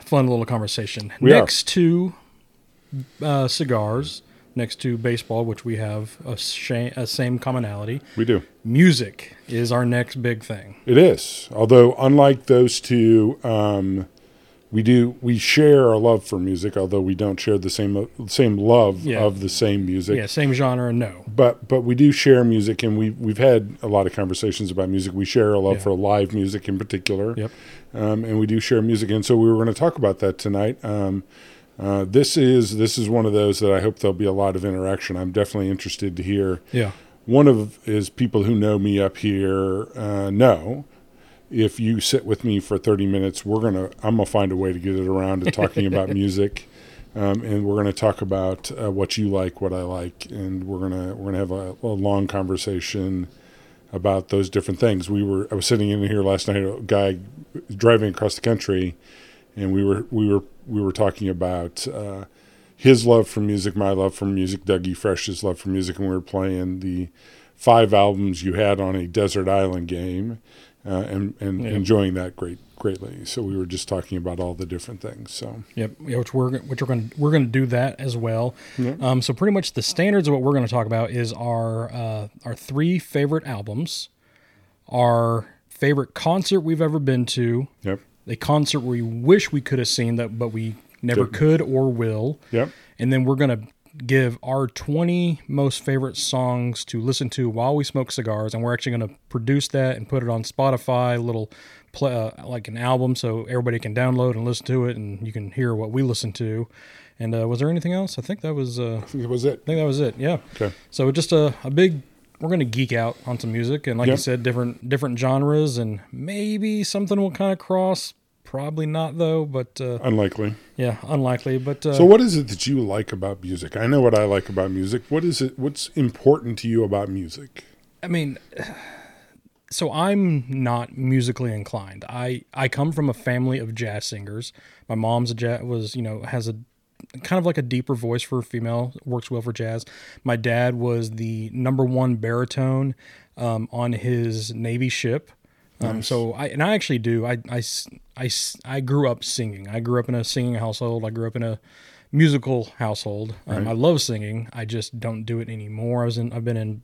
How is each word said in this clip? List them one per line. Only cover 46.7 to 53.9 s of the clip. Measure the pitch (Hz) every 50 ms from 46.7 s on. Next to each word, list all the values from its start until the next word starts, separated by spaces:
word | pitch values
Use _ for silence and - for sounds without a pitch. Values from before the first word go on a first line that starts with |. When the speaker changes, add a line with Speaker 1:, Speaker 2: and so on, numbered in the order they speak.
| - - - - - - - - -
Speaker 2:
Um, | 110 101 98 98 113 -
and | 110 104 104 101
we're | 101 101
gonna | 104 101 101 98
talk | - - 107 95 -
about, | 101 92 95 95 92 92 95 - - - -
uh, | 131 117 104
what | 95 98 98 - -
you | - 107 101
like, | 98 95 92 92 - -
what | 98 92 90
I | 92 90
like, | 87 92 90 87 87 - - - -
and | - 104 98 92 95 95 92
we're | 95 98 90
gonna, | 92 95 92 92 90 92 98
we're | - 95 98 92
gonna | 92
have | 98 87 92
a, | 98 95 92 92 - -
a |
long | 117 107 98 98 104 101 98 98
conversation | 92 - 98 95 92 95 90 - 107 98 90 87 - - 101 92 95 95 90 87 85 - - - - - - - - _ _ _ _